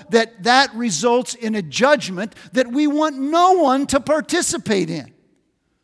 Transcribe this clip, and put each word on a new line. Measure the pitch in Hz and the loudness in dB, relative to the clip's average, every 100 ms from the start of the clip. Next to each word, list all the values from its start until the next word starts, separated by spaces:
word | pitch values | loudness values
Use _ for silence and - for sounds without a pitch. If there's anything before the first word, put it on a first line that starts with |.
| - | -2
that | 226 226 - 190 | 0 0 -4 2
that | 254 277 | 4 2
results | 220 240 151 240 240 - - | -2 -6 -2 0 0 -2 -8
in | 226 | -6
a | 214 | -6
judgment | 160 131 254 294 175 180 220 - - | -6 0 2 2 0 -8 -10 -12 -6
that | 226 240 | -4 -2
we | 247 302 | 0 0
want | 294 311 262 | 2 -2 -2
no | 269 330 359 | -2 2 4
one | 370 285 262 277 | 4 2 2 0
to | 277 | -2
participate | 262 302 226 339 269 330 208 202 165 | 0 -2 0 -2 -2 -6 -2 -2 -2
in. | 165 113 _ _ _ _ _ _ _ | -6 -12 _ _ _ _ _ _ _